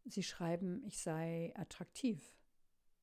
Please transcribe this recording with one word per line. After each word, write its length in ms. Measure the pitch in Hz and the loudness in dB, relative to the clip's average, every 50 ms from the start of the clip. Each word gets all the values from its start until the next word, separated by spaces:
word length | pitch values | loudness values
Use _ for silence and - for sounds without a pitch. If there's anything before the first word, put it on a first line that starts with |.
| - | -14
Sie 200 | 262 - - 180 | -4 -2 -2 -2
schreiben, 600 | - - - 175 165 170 175 196 185 180 - - | -2 -2 0 2 2 2 4 2 2 0 0 -2
ich 140 | 208 - - | -4 -6 -4
sei 560 | - - 160 160 165 165 165 165 165 165 - | -2 0 0 2 2 2 2 0 0 -2 -2
attraktiv. 800 | - 170 - - - 175 - - - - 254 214 147 - - - - - - - - - _ _ _ _ - - _ | -4 -6 -6 -6 -8 -10 -8 -2 2 4 4 4 2 -2 -10 -18 -20 -20 -20 -20 -20 -20 _ _ _ _ -20 -20 _